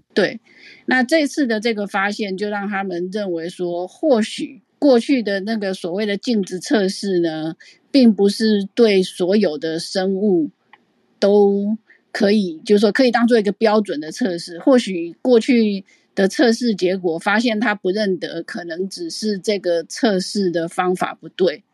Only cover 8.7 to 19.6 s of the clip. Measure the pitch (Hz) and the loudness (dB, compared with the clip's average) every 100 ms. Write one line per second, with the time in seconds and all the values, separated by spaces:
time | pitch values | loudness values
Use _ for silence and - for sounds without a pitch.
8.7 | - 233 196 185 - 180 214 190 151 160 | 2 4 4 2 -2 0 2 0 -2 -6
9.7 | 160 - 196 190 190 214 180 151 _ _ | -6 -6 -4 -2 0 2 2 0 _ _
10.7 | _ _ _ _ - 202 208 202 202 202 | _ _ _ _ -2 2 4 4 2 -2
11.7 | 220 _ _ _ - 202 214 185 160 - | -4 _ _ _ 0 2 2 0 -4 2
12.7 | 208 208 196 262 233 233 240 208 190 220 | 4 4 4 2 4 4 4 2 0 2
13.7 | 214 202 151 156 - 226 170 170 170 302 | 2 0 -4 -8 -4 -4 -4 -8 -4 4
14.7 | 254 233 180 170 - 254 240 226 240 214 | 4 2 -4 -6 -6 4 4 6 2 2
15.7 | 196 - _ _ - 196 - 254 226 240 | 0 -8 _ _ 0 0 2 2 2 0
16.7 | 196 180 190 175 160 202 208 240 214 233 | 0 0 0 -2 -2 0 0 0 0 -2
17.7 | 208 185 196 208 180 156 160 165 - 175 | -2 -2 -2 -2 -2 -4 -10 -10 -10 -10
18.7 | 165 190 - 170 - 214 202 170 202 | -8 -8 -8 -10 -6 -4 -4 -2 -4